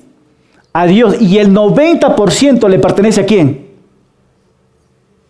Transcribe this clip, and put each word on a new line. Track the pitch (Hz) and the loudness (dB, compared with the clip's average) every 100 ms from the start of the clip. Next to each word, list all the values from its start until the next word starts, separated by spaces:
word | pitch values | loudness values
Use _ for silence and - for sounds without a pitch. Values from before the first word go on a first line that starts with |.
| _ _ _ _ _ _ _ | _ _ _ _ _ _ _
A | 160 175 | -4 0
Dios. | 196 240 214 | 2 0 0
¿Y | 214 208 | 0 2
el | 202 | 2
noventa | 196 208 170 311 330 294 - | 2 2 0 0 0 0 0
por | 202 | -2
ciento | - 277 247 208 | 0 0 0 0
le | 185 | 0
pertenece | 185 - 214 208 | 0 0 -2 0
a | 190 | 0
quién? | 214 147 - - - _ _ _ _ _ _ _ _ _ _ _ _ _ _ _ | 0 0 -4 -12 -20 _ _ _ _ _ _ _ _ _ _ _ _ _ _ _